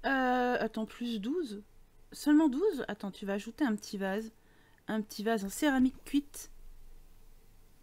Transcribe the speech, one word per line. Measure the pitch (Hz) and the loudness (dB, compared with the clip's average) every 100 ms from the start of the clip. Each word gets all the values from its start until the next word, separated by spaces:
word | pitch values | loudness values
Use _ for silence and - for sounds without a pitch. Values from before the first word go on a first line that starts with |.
| 233 | 2
Euh, | 269 254 254 247 247 | 2 4 4 2 2
attends, | 220 226 220 | 0 -2 -6
plus | - 240 226 | -4 -4 -4
douze. | 202 339 285 208 - - - - - | -2 -2 -2 -8 -14 -20 -20 -20 -20
Seulement | - - 302 320 | -4 6 8 6
douze ? | 254 415 302 - | 4 0 0 -6
Attends, | 202 196 | -6 -8
tu | - 202 | -8 -4
vas | |
ajouter | 202 202 - | -4 -4 -2
un | 285 | 0
petit | 208 - 202 | 0 -4 -4
vase. | 190 196 220 - - - - _ - | -2 -2 -6 -14 -20 -20 -20 _ -6
Un | 220 | -4
petit | 208 - | -4 -4
vase | 208 226 | 0 0
en | 196 | 0
céramique | - 302 269 254 - | 0 2 4 2 2
cuite. | - 285 - - - - - - - - - - - - - - - - | -2 -2 -2 -14 -16 -16 -18 -18 -18 -20 -20 -20 -20 -20 -20 -20 -20 -20